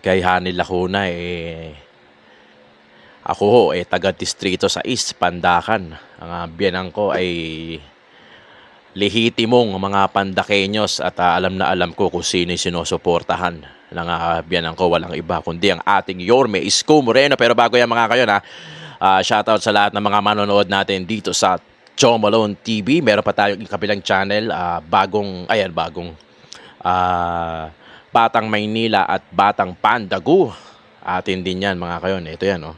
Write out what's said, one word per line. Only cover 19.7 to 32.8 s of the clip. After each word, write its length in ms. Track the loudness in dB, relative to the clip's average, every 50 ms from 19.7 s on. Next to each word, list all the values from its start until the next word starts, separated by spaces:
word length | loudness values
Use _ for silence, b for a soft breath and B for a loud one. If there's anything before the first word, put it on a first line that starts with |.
| 2
lahat 180 | 4 2 2
ng 140 | 0 -2 -2
mga 140 | 2 2 2
manonood 480 | 2 2 2 2 0 2 4 2 2 2
natin 340 | 2 0 0 0 -2 -4 -2
dito 300 | -4 -6 -4 -4 -4 -2
sa 240 | 2 2 2 2 0 _ _ _ _ _ -20 _
Joe 240 | 4 4 4 4 4
Malone 340 | 4 4 4 4 2 2 -2
T 300 | -6 _ -4 -4 -2 0
V. 160 | 2 2 2
Meron 240 | 4 2 2 2 2
pa 80 | 0 0
tayong 320 | 2 2 0 0 -4 -6
kabilang 320 | -8 -6 -6 -2 -2 -2 -4 0
channel, 480 | 0 2 2 2 0 -2 -2 -2 -2 -4
ah, 260 | -4 -2 -4 -4 -4
bagong, 640 | -4 2 2 2 2 2 0 -2 -4 -4 -8 -10 -4 -2
ayan, 220 | 0 0 0 -2 -2
bagong, 400 | -4 -6 -4 -6 -10 -12 -12 -14 -18 _ _ B B B B B B B B B B -2
ah, 880 | 0 2 2 2 2 2 0 0 -2 -2 -4 -4 -6 -6 -8 -10 -12 -14 B B B B B B B
Batang 400 | 2 2 2 4 2 0 0 0
Maynila 560 | -2 -2 -2 -2 -2 -2 -2 2 2 2 2
at 160 | 2 -2 -4 _ _
Batang 480 | 0 2 2 2 4 2 -2 -4 -4
Pandagu. 720 | _ 2 2 2 2 -2 -4 -6 -4 2 2 4 4 4 2 -2 B B B B B B B B
Atin 480 | _ -8 -6 -6 -4 -4 -4 -4 -4 -4
din 160 | -6 -4 -2
yan, 160 | -2 -2 -2
mga 240 | -4 -6 -8 -8 -4
kayon. 240 | -4 -4 -4 -4 -6
Ito 160 | -10 -8 -4
yan, 240 | -2 -2 -2 -2 -6
oh. 80 | -12 -14 -16